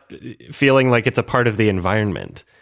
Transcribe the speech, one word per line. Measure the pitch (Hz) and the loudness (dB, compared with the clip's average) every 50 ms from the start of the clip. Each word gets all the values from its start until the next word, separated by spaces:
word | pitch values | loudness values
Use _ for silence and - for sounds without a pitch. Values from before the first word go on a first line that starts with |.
| _ _ - - - 123 - _ - - | _ _ -20 -20 -18 -18 -20 _ -20 -18
feeling | 143 - 139 135 135 135 131 127 | -6 0 2 4 4 4 4 4
like | 120 117 110 | 2 2 0
it's | 127 - 123 | 0 -2 -2
a | 117 | -4
part | - - 127 120 | -2 0 0 0
of | 120 107 107 | 2 2 2
the | 110 107 | 2 2
environment. | 98 90 87 92 104 107 107 104 85 - 50 50 - - _ _ _ _ | 2 0 -2 -2 0 0 0 -2 -4 -6 -8 -14 -18 -20 _ _ _ _